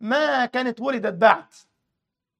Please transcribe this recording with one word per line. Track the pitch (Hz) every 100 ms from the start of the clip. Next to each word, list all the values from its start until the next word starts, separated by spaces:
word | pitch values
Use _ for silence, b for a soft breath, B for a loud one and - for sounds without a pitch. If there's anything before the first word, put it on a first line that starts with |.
ما | 220 277 302 269 247
كانت | 254 254 233
ولدت | 262 247 208
بعد، | 175 214 - - - _ _ _ _ _ _ _